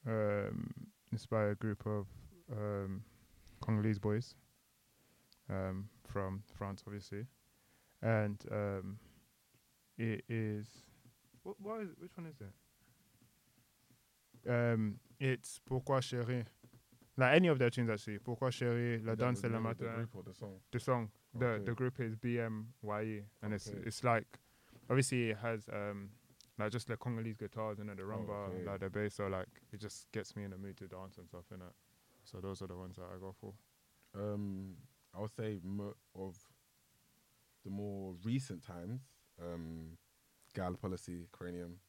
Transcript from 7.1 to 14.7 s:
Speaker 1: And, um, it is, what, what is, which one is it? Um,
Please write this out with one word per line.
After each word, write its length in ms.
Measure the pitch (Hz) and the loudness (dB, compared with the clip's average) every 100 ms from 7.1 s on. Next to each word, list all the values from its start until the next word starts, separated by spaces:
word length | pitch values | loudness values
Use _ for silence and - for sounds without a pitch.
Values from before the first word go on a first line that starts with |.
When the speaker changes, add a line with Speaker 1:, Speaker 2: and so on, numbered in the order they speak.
| 101 123 _ _ _ _ _ _ _ | -8 -8 _ _ _ _ _ _ _
Speaker 1:
And, 420 | 110 110 104 101 - | 4 4 4 0 -4
um, 480 | 104 101 98 95 107 - - _ _ _ _ _ _ _ - | 0 0 0 -4 -10 -14 -20 _ _ _ _ _ _ _ -2
it 260 | 113 107 - | 0 0 0
is, 380 | 113 110 104 107 - - - - _ _ - | 0 0 0 -4 -14 -20 -20 -20 _ _ -16
what, 160 | 180 202 | -12 -8
what 220 | 202 220 | -6 -4
is, 80 | 196 - | -6 -8
which 160 | 180 - | -14 -10
one 80 | 165 | -12
is 140 | 143 | -10
it? 120 | 98 - _ _ _ _ _ _ - _ _ _ _ _ _ _ _ _ _ 120 120 | -14 -14 _ _ _ _ _ _ -20 _ _ _ _ _ _ _ _ _ _ -8 0
Um, 500 | 120 120 | 4 6